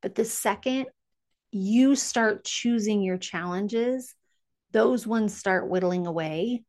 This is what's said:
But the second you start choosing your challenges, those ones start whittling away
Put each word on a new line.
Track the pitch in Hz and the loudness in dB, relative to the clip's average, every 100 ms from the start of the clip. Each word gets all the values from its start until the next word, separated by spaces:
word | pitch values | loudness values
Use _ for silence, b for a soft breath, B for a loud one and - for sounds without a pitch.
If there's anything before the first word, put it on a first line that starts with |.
But | 202 190 | -6 -2
the | 226 | -2
second | - 226 208 254 262 262 _ _ _ _ _ _ | 0 -2 0 -2 -2 -4 _ _ _ _ _ _
you | 202 190 226 262 277 | -6 2 4 6 4
start | - 247 220 - - | 0 2 2 0 -6
choosing | - 240 233 208 208 | -4 0 0 2 0
your | 190 185 | 0 -2
challenges, | - 175 175 180 202 226 240 262 254 - _ _ _ _ _ | -4 -8 -6 -4 -2 -2 -2 -2 -6 -20 _ _ _ _ _
those | 220 233 247 - | 2 4 2 0
ones | 226 214 190 | 0 0 -2
start | 202 185 - | 0 0 2
whittling | 185 180 180 175 | 0 2 0 -2
away | 165 160 156 214 247 | -2 -4 -2 -2 -4